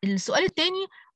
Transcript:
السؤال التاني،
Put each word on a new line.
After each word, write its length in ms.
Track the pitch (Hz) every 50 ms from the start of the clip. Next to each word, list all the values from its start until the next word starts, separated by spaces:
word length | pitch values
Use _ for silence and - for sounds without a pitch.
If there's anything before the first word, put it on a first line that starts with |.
| -
السؤال 400 | 196 196 190 - - - 285 370
التاني، 420 | 370 - 320 320 370 370 381 392 - - - - _ _